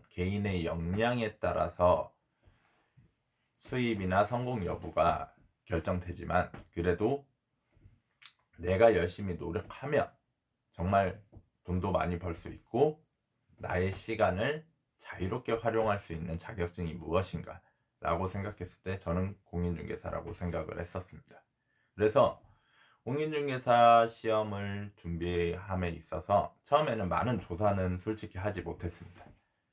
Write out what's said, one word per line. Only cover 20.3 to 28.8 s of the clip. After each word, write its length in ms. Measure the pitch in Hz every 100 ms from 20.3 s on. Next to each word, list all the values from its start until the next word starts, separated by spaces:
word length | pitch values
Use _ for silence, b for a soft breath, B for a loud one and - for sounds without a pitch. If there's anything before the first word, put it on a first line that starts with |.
생각을 460 | 82 87 82 78 78
했었습니다. 640 | 85 92 - 80 - - _ _ _ _ _ -
그래서 440 | 107 139 113 - b b b b b b 117
공인중개사 1000 | 143 156 151 143 127 127 120 117 117 113
시험을 880 | - 110 107 107 101 101 101 104 -
준비함에 960 | 85 82 87 87 85 87 98 92 90
있어서 640 | 82 - 82 - 101 - -
처음에는 480 | - 147 156 110 92
많은 300 | 82 110 113
조사는 580 | - 85 104 98 92 90
솔직히 400 | 107 107 104 95
하지 240 | 104 95
못했습니다. 640 | 80 -